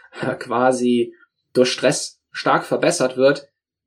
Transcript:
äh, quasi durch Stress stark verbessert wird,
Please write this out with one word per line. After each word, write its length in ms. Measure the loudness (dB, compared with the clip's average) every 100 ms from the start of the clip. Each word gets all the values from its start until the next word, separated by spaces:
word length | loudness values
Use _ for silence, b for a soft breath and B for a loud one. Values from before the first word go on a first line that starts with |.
| B B
äh, 140 | -6 -6
quasi 800 | -6 0 2 2 2 0 -2 B B _ _
durch 180 | 0 0
Stress 500 | 2 0 0 -4 -14 _
stark 340 | -6 0 0 0
verbessert 520 | -2 0 0 0 2
wird, 320 | 2 2 -6 _ _ _